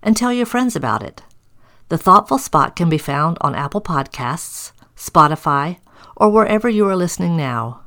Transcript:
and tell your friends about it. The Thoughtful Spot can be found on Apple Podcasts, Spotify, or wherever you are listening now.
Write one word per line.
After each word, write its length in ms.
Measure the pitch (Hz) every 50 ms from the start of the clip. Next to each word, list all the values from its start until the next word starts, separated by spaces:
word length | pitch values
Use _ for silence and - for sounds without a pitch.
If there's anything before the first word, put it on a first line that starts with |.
and 140 | - 208 220
tell 180 | 214 240 247 247
your 120 | 247 240
friends 300 | 233 - 240 254 254 233
about 280 | 175 139 123 110 110 104
it. 200 | - - - - - - - _ _ _ - - _ _ _ - -
The 80 | 170 160
Thoughtful 400 | - - 185 208 - - 262 269
Spot 380 | - - - 156 139 135 -
can 140 | - 175 170
be 80 | 160 151
found 400 | - - 139 143 151 165 170 -
on 140 | - 143 -
Apple 260 | 92 143 143 - 202
Podcasts, 920 | 202 - 170 143 139 - - - 127 123 139 170 - - - - - - _ _ - _ _
Spotify, 840 | - - - _ 175 156 147 156 151 - 160 143 143 143 160 180 - _ _ _ - - - -
or 140 | - - 214
wherever 400 | 208 220 220 - 214 214 214 247
you 180 | 226 208 208 196
are 80 | 190
listening 400 | 185 175 175 - - 180 175 170
now. 460 | 165 147 131 123 117 113 117 120 - -